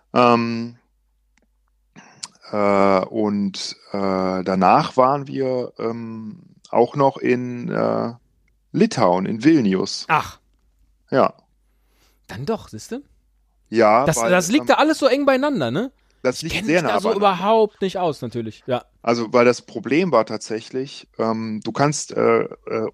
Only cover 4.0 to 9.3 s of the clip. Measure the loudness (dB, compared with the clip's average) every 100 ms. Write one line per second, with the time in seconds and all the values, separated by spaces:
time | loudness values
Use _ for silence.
4 | -2 0 0 -2 -2 2 4 4 4 2
5 | 2 0 -4 -6 -4 -4 -6 -8 -8 -8
6 | -12 -12 -14 -16 -20 _ _ 0 2 2
7 | 0 0 -2 -2 -4 -8 -6 -2 -2 -2
8 | -4 -8 _ _ _ _ _ 0 0 2
9 | 2 2 0